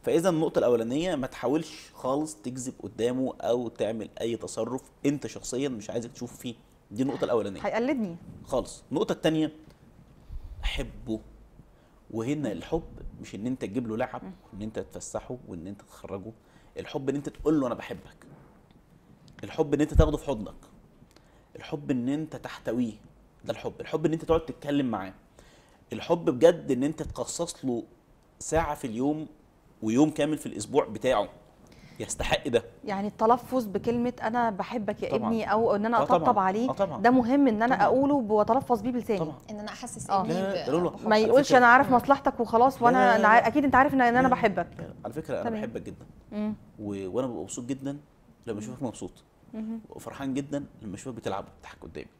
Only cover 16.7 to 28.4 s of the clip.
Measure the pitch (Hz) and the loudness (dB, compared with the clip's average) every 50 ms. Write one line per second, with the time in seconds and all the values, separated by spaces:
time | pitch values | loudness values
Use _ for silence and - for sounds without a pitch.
16.7 | _ - - - - 147 135 135 135 147 143 151 - - - 147 160 151 135 120 | _ -14 -12 -8 -8 -4 -4 -4 -4 -4 -6 -8 -12 -2 0 0 2 2 0 0
17.7 | 113 - - - - - - - - _ - - - - - - _ _ _ _ | -4 -6 -8 -10 -12 -12 -12 -20 -20 _ -20 -20 -20 -20 -20 -20 _ _ _ _
18.7 | _ - _ _ - _ _ _ - _ - - - - - 101 - - 160 143 | _ -20 _ _ -20 _ _ _ -20 _ -20 -20 -18 -16 -14 -10 -2 -2 0 0
19.7 | 143 135 151 151 156 160 160 151 147 143 - - 135 110 98 - - - - - | 2 0 0 4 6 4 4 4 2 -4 -4 -6 -6 -6 -6 -12 -14 -18 -20 -20
20.7 | - - - _ _ _ - _ _ - _ _ _ _ _ _ _ - - - | -20 -20 -20 _ _ _ -20 _ _ -20 _ _ _ _ _ _ _ -18 -12 -10
21.7 | 165 147 143 - 139 123 120 131 143 151 160 156 - 120 - - - - - 120 | -10 -8 -2 -2 -2 0 0 -2 -2 -4 -6 -8 -10 -12 -12 -14 -14 -8 -6 -4
22.7 | 113 123 123 110 104 - - - - _ _ _ _ _ - - 117 - - 117 | -2 -2 -2 -2 -4 -12 -20 -20 -20 _ _ _ _ _ -10 -8 -8 -6 -8 -10
23.7 | - - - - - 156 156 160 160 160 165 - 160 165 165 - - - - 143 | -10 -10 -10 -6 -4 -2 0 0 -2 -2 0 0 0 0 0 -4 -12 -10 -6 -2
24.7 | 143 143 135 123 110 95 95 95 - - _ _ _ - - - _ - _ _ | 0 0 0 0 -2 -4 -6 -10 -14 -18 _ _ _ -20 -20 -20 _ -20 _ _
25.7 | _ _ _ _ 113 110 - - 170 170 165 165 131 120 156 170 165 160 - 113 | _ _ _ _ -10 -10 -2 -2 -2 0 2 -2 2 6 6 6 6 4 -2 -2
26.7 | 131 123 135 147 160 - 147 - - - 120 - - - 170 160 - - - 131 | 0 0 0 -2 -4 -6 -10 -10 -6 -8 -8 -8 -4 -6 -6 -6 -8 -6 -4 -4
27.7 | 123 117 - _ - _ _ _ _ _ _ _ _ _ | -4 -4 -6 _ -20 _ _ _ _ _ _ _ _ _